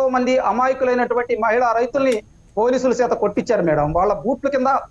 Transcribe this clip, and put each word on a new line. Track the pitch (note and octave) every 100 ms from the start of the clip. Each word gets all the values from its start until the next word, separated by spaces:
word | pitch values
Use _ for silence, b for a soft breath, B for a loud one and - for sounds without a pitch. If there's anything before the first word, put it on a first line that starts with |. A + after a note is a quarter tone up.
| C4
మంది | B3+ B3 B3+ -
అమాయకులైనటువంటి | A3+ C4 C4 B3+ B3 B3 A#3+ A#3+ A3
మహిళా | A3 A#3 B3 A3+
రైతుల్ని | A#3+ C#4 C4+ G#3+ - - - -
పోలీసుల | A#3 B3+ B3+ A#3
చేత | A#3+ A#3
కొట్టించారు | G#3 A3+ - G#3+ E3+
మేడం. | D3+ D3 E3
వాళ్ళ | G3+ F#3
బూట్ల | F3+ C#4 C4+ C#4
కింద, | C4 C4 -